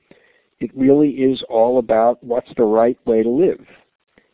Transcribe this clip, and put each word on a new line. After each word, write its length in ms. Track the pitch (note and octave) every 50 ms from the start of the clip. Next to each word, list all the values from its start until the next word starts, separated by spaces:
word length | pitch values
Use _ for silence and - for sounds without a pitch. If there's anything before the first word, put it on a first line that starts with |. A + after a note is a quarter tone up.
| _ _ _ _ _ _ _ _ _ _ _ -
It 120 | - A2 -
really 340 | C3 C3 C3+ C#3 D3 D3+ D3
is 340 | B2 C3+ C3 C3+ C3 A#2+ - -
all 300 | B2 A2+ A2+ A#2+ B2+ C3
about 440 | A#2 A2 A2+ A2 A2+ A#2+ B2 - -
what's 300 | A#2+ A#2 B2 - - -
the 80 | - A#2
right 340 | G#2 A2 A2 A2+ A#2+ B2+ - -
way 180 | B2 A2+ A2 A2
to 60 | A#2
live, 360 | B2 D3 F#3 E3 E2 - - - - _ _ _ _ _ _ _ _ _ _ _